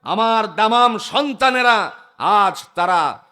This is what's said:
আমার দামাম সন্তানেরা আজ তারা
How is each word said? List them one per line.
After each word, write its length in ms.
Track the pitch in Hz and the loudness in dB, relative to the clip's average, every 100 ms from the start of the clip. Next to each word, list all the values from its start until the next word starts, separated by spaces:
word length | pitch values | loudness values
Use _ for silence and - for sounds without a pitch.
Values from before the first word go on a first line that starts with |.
আমার 540 | - 190 226 226 214 | -6 -2 0 0 -2
দামাম 420 | 165 220 240 247 220 | -2 2 4 2 0
সন্তানেরা 920 | - 240 294 254 269 254 247 220 170 - _ _ | -4 -4 -2 0 0 2 2 2 -2 -10 _ _
আজ 460 | 156 208 196 190 - | 0 2 2 -2 -12
তারা 480 | - 175 175 147 104 _ | -4 0 0 -2 -6 _